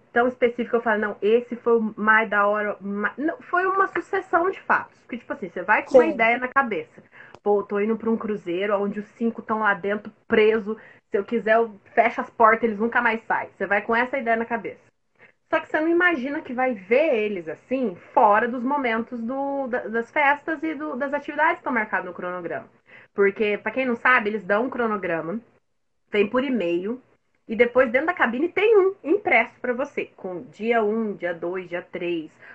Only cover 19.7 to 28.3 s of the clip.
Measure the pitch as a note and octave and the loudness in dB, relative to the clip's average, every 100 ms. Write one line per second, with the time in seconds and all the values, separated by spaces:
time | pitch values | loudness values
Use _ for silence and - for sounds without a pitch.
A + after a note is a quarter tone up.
19.7 | A#3 G#3 A3+ A#3 D#4 C#4 C#4+ - D#4 D#4+ | -6 -4 -6 -4 0 2 2 -2 -6 -6
20.7 | C#4 D4+ B3 C#4 C#4+ C#4+ D4 D#4+ E4+ D4 | -8 -8 -6 -4 -6 -6 0 0 0 -4
21.7 | A#3+ G#3+ F#3+ F3+ F3 F3+ F3+ E3+ C3+ - | -4 -2 -4 -6 -10 -8 -8 -8 -10 -12
22.7 | _ _ - - - G3 G3+ G#3 G3+ G#3+ | _ _ -20 -10 0 0 2 -2 -2 -4
23.7 | C4 C4 A#3 B3+ B3+ G#3 G#3+ F3 G#3 B3+ | -4 -2 0 2 2 2 -4 0 0 0
24.7 | A#3+ A3+ G#3 F3+ E3 D#3+ A3+ - _ _ | -2 -2 -2 -2 -4 -4 -8 -10 _ _
25.7 | _ _ _ _ G#3+ G#3 B3+ C#4 A#3+ E3+ | _ _ _ _ 0 2 2 0 0 0
26.7 | F3 G3 C4 _ _ _ _ - A3 A#3+ | -2 -2 -8 _ _ _ _ -6 0 2
27.7 | B3 C4 B3+ E4 F4 A#3+ | 4 2 2 0 0 0